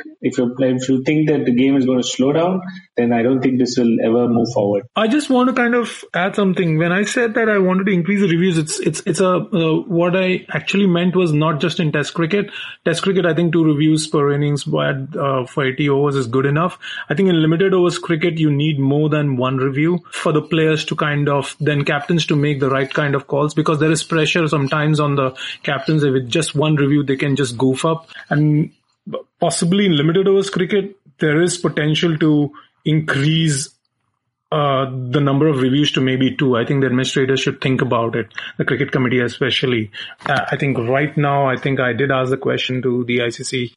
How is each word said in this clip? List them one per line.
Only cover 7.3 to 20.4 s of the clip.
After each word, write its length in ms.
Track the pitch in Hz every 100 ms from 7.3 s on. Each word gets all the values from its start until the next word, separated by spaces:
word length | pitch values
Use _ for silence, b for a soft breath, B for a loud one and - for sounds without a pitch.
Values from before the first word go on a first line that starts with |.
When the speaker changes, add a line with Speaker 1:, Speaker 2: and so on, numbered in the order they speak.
Speaker 2:
that 160 | 226 226
I 80 | 208
wanted 280 | 185 185 196
to 60 |
increase 300 | 180 170 202
the 60 | 196
reviews, 320 | 165 190 165
it's, 200 | 156 -
it's, 220 | 240 151 -
it's 120 | 160
a, 180 | 185 180
uh, 440 | - 180 160 160 -
what 280 | 170 175 185
I 300 | 185 180 -
actually 320 | 156 - 190 196
meant 300 | 170 180 180
was 180 | 175
not 260 | 147 156 156
just 200 | 170 -
in 120 | 160
Test 220 | 151 143
cricket. 380 | - 165 202 202 B B B -
Test 160 | 160
cricket, 240 | 190 185 175
I 80 |
think 200 | 160 175
two 100 | 165
reviews 440 | 160 143 156 156 156
per 240 | 160 143
innings 360 | 143 147 143 156
at, 500 | 151 147 139 135 -
uh, 300 | 139 135 123
for 180 | - 135
eighty 240 | 127 147
overs 260 | 139 147 135
is 120 | 120
good 180 | 127 139
enough. 320 | 143 180 - B B B
I 60 | 147
think 140 | 190
in 120 | 170
limited 320 | 156 165 196
overs 240 | 185 175 -
cricket, 400 | - 165 175 165
you 140 | 156
need 260 | 143 151 151
more 320 | 135 143 151
than 260 | 151 147 127
one 220 | 127 131
review 420 | 135 135 156 175 -
for 200 | - 185
the 120 | 151